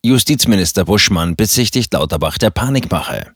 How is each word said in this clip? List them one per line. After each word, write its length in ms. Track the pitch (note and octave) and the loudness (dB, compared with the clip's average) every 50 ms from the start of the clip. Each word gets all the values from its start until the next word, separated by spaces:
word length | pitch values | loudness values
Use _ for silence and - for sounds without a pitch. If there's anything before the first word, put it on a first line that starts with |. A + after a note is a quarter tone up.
Justizminister 800 | - A#2+ C3 B2+ - - D3+ - - A#2+ G#2+ F#2+ F2 - - F#2+ F2 | 4 4 4 4 4 2 0 0 0 -2 0 -2 -2 0 0 0 2
Buschmann 520 | D2+ G#2 G#2 - - G2+ E2 E2+ E2+ E2 | 2 2 2 4 2 2 0 0 -2 0
bezichtigt 560 | - A2 G#2 - B2 A#2+ - - B2+ A2+ - | 0 0 0 0 0 0 0 0 -2 -2 -2
Lauterbach 460 | - C#2 D#2 D#2+ - D2+ D#2 D#2+ - - | -2 -2 -2 -2 -2 -2 -2 -4 -2 0
der 120 | - A2 | 0 0
Panikmache. 760 | - - B2 C3 C#3 C3 - E2 - D#2+ - - - - - - _ | 2 0 -2 0 0 -2 0 -2 -4 -4 -4 -6 -8 -10 -10 -12 _